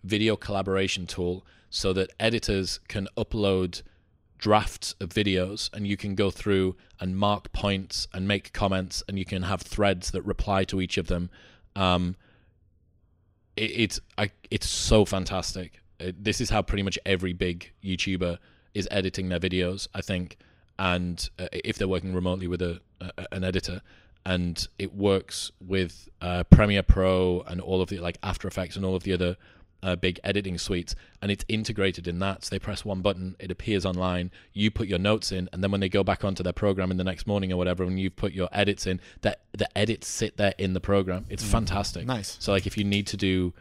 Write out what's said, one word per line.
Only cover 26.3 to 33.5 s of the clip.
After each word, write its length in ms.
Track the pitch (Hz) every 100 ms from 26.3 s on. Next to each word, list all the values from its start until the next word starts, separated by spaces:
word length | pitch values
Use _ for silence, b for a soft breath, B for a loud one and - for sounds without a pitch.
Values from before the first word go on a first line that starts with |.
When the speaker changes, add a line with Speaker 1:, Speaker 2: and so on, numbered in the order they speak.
| 90
Speaker 1:
Premiere 380 | 87 - 104 101
Pro 600 | - - 92 92 92 90 -
and 140 | 87
all 220 | - 92
of 80 | 90
the, 80 | 98
like, 180 | 87 -
After 260 | 92 - 98
Effects 280 | - 90 98
and 80 |
all 100 | 95
of 80 | 95
the 100 | 98
other, 240 | 90 90 - b b b _
uh, 140 | 95 90
big 240 | 92 82
editing 360 | - 101 95 87
suites, 360 | - 92 85 - B B
and 80 | 101
it's 140 | 98 -
integrated 580 | 110 110 104 95 90 87
in 120 | 87
that. 260 | 98 95
So 60 | -
they 80 | 98
press 260 | - 98
one 160 | 107 95
button, 340 | 95 92 92 92
it 120 | 90